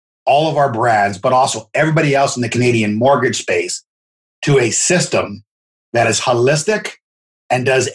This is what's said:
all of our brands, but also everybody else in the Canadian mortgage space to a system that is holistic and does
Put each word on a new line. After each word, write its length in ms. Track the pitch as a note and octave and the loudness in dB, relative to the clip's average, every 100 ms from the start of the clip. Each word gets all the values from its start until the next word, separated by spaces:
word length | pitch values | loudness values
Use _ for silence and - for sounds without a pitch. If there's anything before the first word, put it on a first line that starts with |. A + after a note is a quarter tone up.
| _ _ - | _ _ 0
all 240 | C#3 D#3+ | 2 2
of 80 | D3 | 0
our 140 | C#3 | 0
brands, 480 | A2 A#2+ G#2+ G2+ F#2 | 0 0 2 0 -2
but 120 | B2+ | 0
also 380 | B2+ C#3 A2+ - C#3 | 2 2 -2 -6 -2
everybody 400 | D#3 D#3 D3+ C#3 | 0 0 2 2
else 200 | C#3 B2 | 0 -2
in 60 | |
the 80 | A#2+ | -4
Canadian 460 | A#2+ B2 A#2 G#2 G#2+ | 0 0 2 0 0
mortgage 440 | B2+ C#3 B2 G#2+ | 2 2 0 -4
space 440 | - F2+ F2+ - - _ _ _ _ _ | -2 -4 -4 -10 -14 _ _ _ _ _
to 160 | - C3+ | 0 2
a 140 | A#2+ | 2
system 720 | - - F3 - A2+ G2+ G2+ - _ _ _ _ | 0 0 0 0 -2 -4 -10 -18 _ _ _ _
that 140 | A#2 A2+ | 0 0
is 120 | G#2+ | 0
holistic 720 | - A#2+ B2+ D3+ - G#3+ - - _ _ _ _ _ | 0 2 2 2 0 -2 -4 -14 _ _ _ _ _
and 140 | B2+ B2+ | -2 2
does 220 | C3 A2+ | 0 0